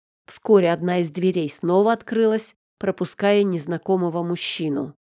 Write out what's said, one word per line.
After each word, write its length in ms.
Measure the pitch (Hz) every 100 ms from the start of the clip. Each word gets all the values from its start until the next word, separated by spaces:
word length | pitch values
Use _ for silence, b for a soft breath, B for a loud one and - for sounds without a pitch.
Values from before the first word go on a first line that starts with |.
| _ _ -
Вскоре 460 | - - 202 175
одна 280 | 170 175 180
из 120 | 165
дверей 380 | 180 185 180 151
снова 420 | - 170 185 214
открылась, 640 | 226 - 226 220 220 - _ _ _
пропуская 680 | 196 180 180 - 202 208
незнакомого 800 | 202 170 147 165 - 190 175 165
мужчину. 720 | 175 175 - - 156 139 - - _